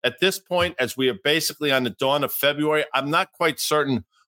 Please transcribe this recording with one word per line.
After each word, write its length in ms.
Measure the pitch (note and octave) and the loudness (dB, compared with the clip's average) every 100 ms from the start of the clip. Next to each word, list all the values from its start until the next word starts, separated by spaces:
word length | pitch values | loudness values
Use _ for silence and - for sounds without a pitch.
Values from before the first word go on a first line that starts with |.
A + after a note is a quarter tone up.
at 160 | B2+ - | -4 0
this 200 | F#3 F#3 | -2 -2
point, 360 | - F3 F3 - | -4 -2 0 -2
as 200 | B2 - | -4 0
we 100 | C3 | 0
are 100 | G#2 | 0
basically 480 | C#3+ D#3+ D#3 - D3 | 0 0 0 -4 0
on 120 | C3+ | 2
the 80 | B2 | 0
dawn 340 | - C3+ C#3+ C3+ | -2 0 0 -2
of 80 | |
February, 500 | - C#3+ D3 D3+ D3+ - | 0 0 0 0 0 0
I'm 160 | C3 C#3 | -2 0
not 220 | E3 F#3 | -2 -2
quite 300 | - E3+ C3 | -2 -2 -2
certain 420 | - D3+ C#3 B2 - _ | 0 0 0 -2 -4 _